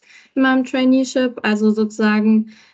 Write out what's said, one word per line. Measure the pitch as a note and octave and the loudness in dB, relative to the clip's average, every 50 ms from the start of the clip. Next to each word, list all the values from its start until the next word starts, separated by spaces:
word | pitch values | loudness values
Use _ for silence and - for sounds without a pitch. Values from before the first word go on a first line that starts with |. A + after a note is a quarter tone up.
| _ _ - - - _ _ | _ _ -20 -20 -20 _ _
in | C4+ | 0
meinem | C4 C4 C4 C4 B3+ | 0 2 2 0 -2
Traineeship. | B3+ - C4 C4 B3+ C4 C4 C4+ B3+ - C4+ B3+ B3 A#3+ - - | -2 -2 0 2 2 2 2 0 0 -2 -2 -2 -2 -4 -4 -4
Also | G#3+ G#3+ G#3 G#3+ G#3+ | -2 -2 0 0 0
sozusagen | G#3 G#3+ G#3+ G#3+ - - A3 G#3+ G#3+ G#3+ G#3 A3 A3 A3 A3 - - - - _ | 0 0 -2 -4 -2 -2 0 0 0 2 2 2 2 2 0 -2 -10 -20 -20 _